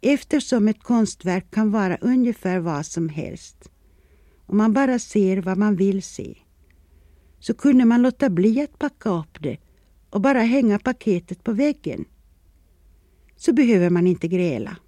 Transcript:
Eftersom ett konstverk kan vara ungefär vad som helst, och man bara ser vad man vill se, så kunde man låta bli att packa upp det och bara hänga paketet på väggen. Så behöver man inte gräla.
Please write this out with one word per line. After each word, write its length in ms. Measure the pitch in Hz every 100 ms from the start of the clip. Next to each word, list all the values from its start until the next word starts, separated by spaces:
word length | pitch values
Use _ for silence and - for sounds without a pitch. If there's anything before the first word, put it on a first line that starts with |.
Eftersom 640 | 226 277 - 302 - 247 214
ett 160 | 214
konstverk 680 | - 240 214 - 180 180 180
kan 200 | - 214
vara 260 | 214 190 180
ungefär 640 | 240 254 247 220 190 185
vad 260 | 170 147 160
som 240 | - 160
helst, 600 | 151 143 - - _ - _ _ _ _ _ _ _ _
och 100 | 196
man 180 | 220
bara 260 | 220 277 247
ser 420 | - 214 190 190
vad 160 | 180 185
man 180 | 208 196
vill 280 | 196 196
se, 340 | - - - - _ _ _ _ _ _ _ _ _ _
så 140 | -
kunde 320 | 226 285 254 233
man 160 | 240
låta 280 | 247 247 277
bli 320 | 175 196 226
att 180 | 294 _
packa 300 | 294 _ -
upp 340 | 175 156 -
det 140 | 151 113 _ _ _ _ _
och 120 | 208
bara 180 | 226 262
hänga 400 | 226 262 233 202
paketet 640 | - 247 - 180 - 185
på 100 | -
väggen. 520 | 214 294 - - - - _ _ _ _ _ _ _ _ _ _ _ _ _
Så 180 | -
behöver 360 | 254 254 208 175
man 180 | 180 180
inte 200 | 175 165
gräla. 500 | 180 175 123 107 175